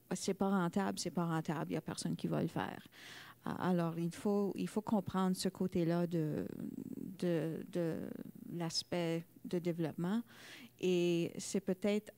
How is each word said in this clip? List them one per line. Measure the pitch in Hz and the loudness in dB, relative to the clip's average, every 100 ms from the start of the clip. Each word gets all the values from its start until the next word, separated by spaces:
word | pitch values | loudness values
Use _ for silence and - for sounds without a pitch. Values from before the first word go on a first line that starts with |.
| - | -6
c'est | 185 - | -2 0
pas | 190 196 | 2 4
rentable, | 196 175 202 196 196 | 4 4 2 0 0
c'est | 175 | -2
pas | 175 | 0
rentable. | 170 160 160 147 165 | 2 2 0 -2 0
Il | |
y | 165 | -2
a | |
personne | - - 175 | -4 -4 -2
qui | 165 165 | 0 0
va | 156 | 2
le | 160 | 0
faire. | - - - - - - - - - - | 0 -2 -6 -14 -18 -16 -16 -18 -10 -6
Euh, | - | -2
alors, | 180 175 165 165 | 2 4 2 0
il | 170 | -2
faut, | - 214 202 202 | 0 2 2 2
il | - 180 | 0 -2
faut | 220 | -2
comprendre | - 214 - 185 190 | 2 0 2 2 2
ce | 185 190 | 2 0
côté-là | - 185 180 165 170 175 | 0 0 2 4 4 2
de, | 170 151 147 87 - - - - - | 2 2 0 -4 -6 -8 -6 -8 -8
de, | - 185 180 165 160 160 - | -8 -2 2 2 0 -4 -4
de | 175 165 - - - - - - | -2 0 -2 -4 -8 -10 -12 -8
l'aspect | 170 165 - - 175 165 165 170 - - | -4 -2 -2 -2 0 0 0 -4 -12 -4
de | 180 | -2
développement. | 175 165 160 - 170 226 - - - - - - | 0 0 0 0 0 0 -2 -10 -16 -16 -16 -2
Et | 185 180 175 170 170 - | 2 4 4 4 2 -2
c'est | - 202 | -2 0
peut-être | - 180 208 208 - | 0 0 2 2 0